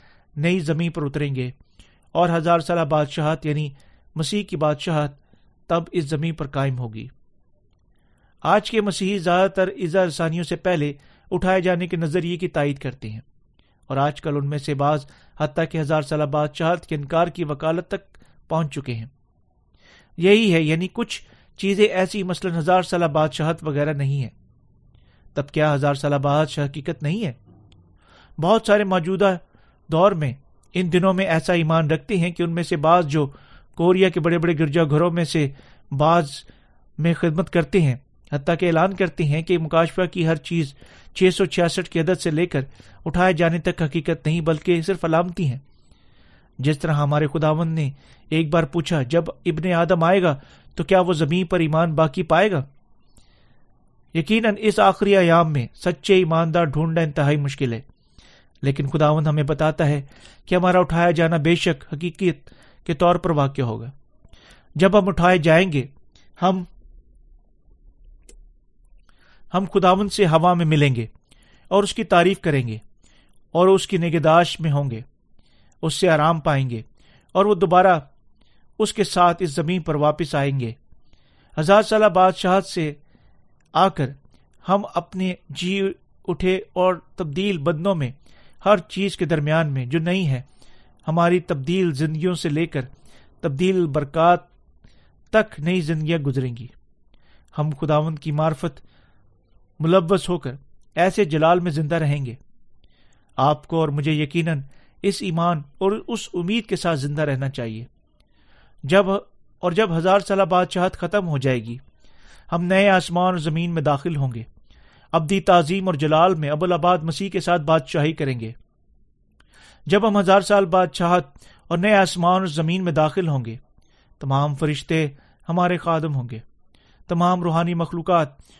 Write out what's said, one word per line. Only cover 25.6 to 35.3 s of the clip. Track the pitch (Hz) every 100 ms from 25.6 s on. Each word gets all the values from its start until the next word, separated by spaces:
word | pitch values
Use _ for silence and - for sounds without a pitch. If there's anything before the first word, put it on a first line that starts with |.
| 151
ہزار | 143 143
سالہ | 139 147
بادشاہ | 143 143 147 156 - 139
حقیقت | 143 135 165
نہیں | 143 190 202
ہے؟ | 117 - - _ - _ _ _ _ - -
بہت | 160 220 220
سارے | 208
موجودہ | 202 185 165 190 196 180 - _ _ _ -
دور | 160 190
میں | 185 147 - _ _ _
ان | 175 180
دنوں | 180 190
میں | 185 190
ایسا | 160 -
ایمان | 175 160 160 156
رکھتے | 156 - 202
ہیں | 170
کہ | 170
ان | 170
میں | 170
سے | 170 165
بعض | 151 175 160
جو | 156 139 - - - -
کوریا | - 170 185 190
کے | 180
بڑے | 160 170
بڑے | 170 156
گرجا | 160 151
گھروں | 160 147 175
میں | 170
سے | 165